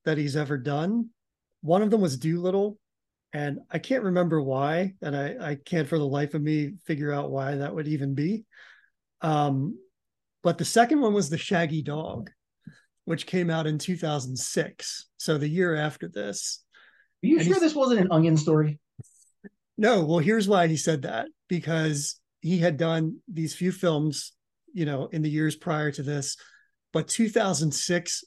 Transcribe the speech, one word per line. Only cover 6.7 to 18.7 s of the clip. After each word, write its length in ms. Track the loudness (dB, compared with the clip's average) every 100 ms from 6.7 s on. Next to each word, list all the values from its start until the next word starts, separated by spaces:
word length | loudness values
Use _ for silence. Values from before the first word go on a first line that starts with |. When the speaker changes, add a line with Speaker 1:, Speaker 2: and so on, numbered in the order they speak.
| -6 -6
Speaker 1:
figure 260 | -4 -2
out 180 | -4 -4
why 260 | -4 -4 -4
that 180 | -4
would 140 | -6 -4
even 260 | -2 -2
be. 300 | -2 -2 -4 -8 -20 -20 -20 _ _ _ _
Um, 580 | 0 2 2 0 -2 -6 -14 _ _ _ _ _
but 160 | 0 0
the 60 |
second 360 | 2 4 4 4
one 120 | 4
was 160 | 2 0
The 100 | -2
Shaggy 440 | 0 0 0 -2
Dog, 480 | -4 -6 -6 -10 -12 _ _ _ -20 -20 _ _
which 220 | -6 -6 -2
came 240 | -2 0
out 160 | 0 0
in 120 | -2
two 180 | -4 -4
thousand 400 | -2 -2 -4 -6
six, 720 | -4 -2 -4 -6 -12 -12 -14 -8
so 220 | -2 0
the 100 | 0
year 260 | 2 2
after 340 | 2 -2 -4 -10
this. 540 | -6 -6 -6 -8 -10 _ _ -20 _ _ _
Speaker 2:
Are 40 | 2
you 100 | 4
Speaker 1:
And 60 | 4
Speaker 2:
sure 80 |
Speaker 1:
he's 80 | 4
Speaker 2:
this 120 | 4
wasn't 260 | 4 4 4
an 80 | 4
Onion 240 | 4 6 4
story? 420 | 4 4 2